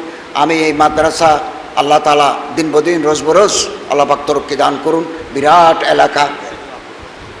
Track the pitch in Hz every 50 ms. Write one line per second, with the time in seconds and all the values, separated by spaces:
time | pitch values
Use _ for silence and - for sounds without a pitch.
0 | - - - - - - - 143 147 156 165 160 156 156 147 147 151 151 156 156
1 | 151 160 156 - 165 156 151 143 - - - - - - - - 143 143 147 151
2 | 151 151 147 147 143 135 120 - - - - 165 160 156 143 151 147 170 175 165
3 | 147 151 151 143 139 156 160 185 208 185 - - - - - - - - - 147
4 | 143 143 143 - - 147 147 139 - - 143 131 139 143 143 135 - 160 156 165
5 | 170 160 - - - - - 139 139 147 165 175 165 165 160 - 151 143 151 147
6 | 147 147 - 143 143 143 147 - - - - - - - - - - - - -
7 | - - - - - - - -